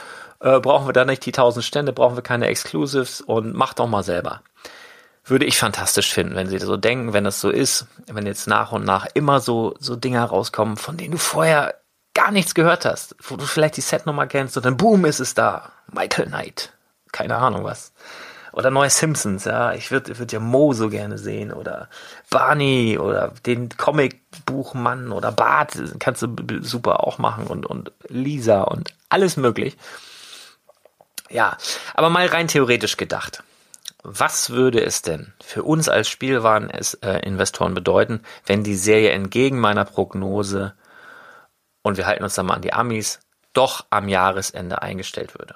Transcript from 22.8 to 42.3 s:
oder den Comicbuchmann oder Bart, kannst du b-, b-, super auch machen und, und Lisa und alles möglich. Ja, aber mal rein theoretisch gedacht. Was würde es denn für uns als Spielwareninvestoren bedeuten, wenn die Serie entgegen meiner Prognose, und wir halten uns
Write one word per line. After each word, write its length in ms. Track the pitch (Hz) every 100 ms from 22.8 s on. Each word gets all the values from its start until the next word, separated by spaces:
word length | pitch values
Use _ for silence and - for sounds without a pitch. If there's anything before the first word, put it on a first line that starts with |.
| 113 104
oder 340 | 90 101 - - -
den 220 | 120 120 -
Comicbuchmann 1400 | - 151 131 - _ - - 135 127 127 120 127 123
oder 180 | 101 110
Bart, 480 | 107 113 143 147 - - -
kannst 240 | - 127
du 60 | 117
b-, 140 | 113
b-, 200 | 117 104
super 420 | 120 120 107 - -
auch 140 | -
machen 280 | 117 110 110
und, 200 | - -
und 260 | - - - -
Lisa 540 | 120 135 147 113 101
und 320 | - - - - _
alles 280 | 175 190 160
möglich. 400 | 123 104 131 - - - - - - - - _ _ _ _ _ _ - -
Ja, 260 | 117 104 - - - - -
aber 160 | 160
mal 160 | 175 180
rein 220 | 165 165
theoretisch 480 | 151 123 120 110 -
gedacht. 480 | - 98 - - - _ _ - - -
Was 480 | - 98 151 - -
würde 320 | 123 131 117
es 200 | - -
denn 300 | - 78 - _
für 200 | - 107
uns 260 | - 160 160
als 200 | 101 107
Spielwareninvestoren 1700 | - 131 131 113 107 107 - - - 101 95 - 95 98 - 90 92
bedeuten, 480 | 90 92 107 110 - - -
wenn 180 | 101 104
die 100 | 98
Serie 360 | 107 110 107
entgegen 500 | 95 95 104 135 131
meiner 240 | 110 104 101
Prognose, 880 | - 98 95 95 101 98 98 98 - _ - - - - - _ _ _ _
und 140 | 107 98
wir 100 | 90
halten 180 | -
uns 100 | 101